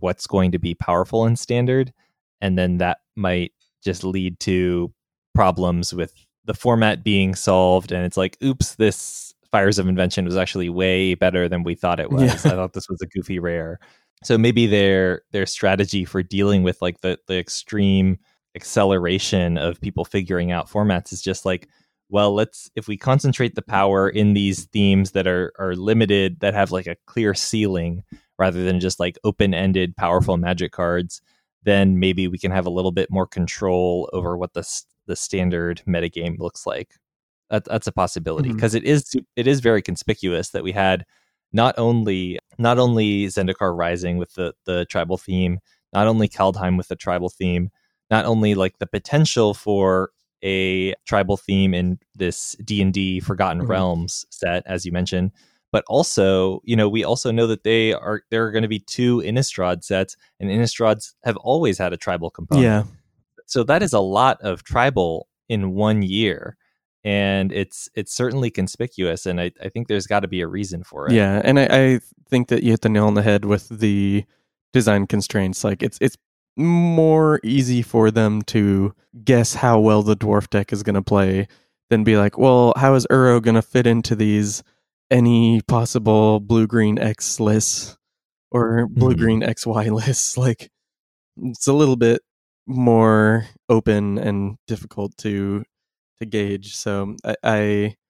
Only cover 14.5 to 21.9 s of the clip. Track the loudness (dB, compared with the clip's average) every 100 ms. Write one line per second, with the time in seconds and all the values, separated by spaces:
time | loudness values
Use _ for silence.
14.5 | 4 4 4 4 2 0 -2 -6 -6 -6
15.5 | -2 0 0 0 -2 -4 -4 -4 0 2
16.5 | 2 2 0 -6 -4 -6 -6 -6 -6 -6
17.5 | -12 -8 -2 0 2 2 -2 _ _ _
18.5 | -20 -4 0 2 2 0 -2 0 0 0
19.5 | -2 -4 -6 -8 -8 -6 -6 -4 -4 -4
20.5 | -6 -6 -2 0 -2 -4 -8 -6 -4 -4
21.5 | -6 -8 _ _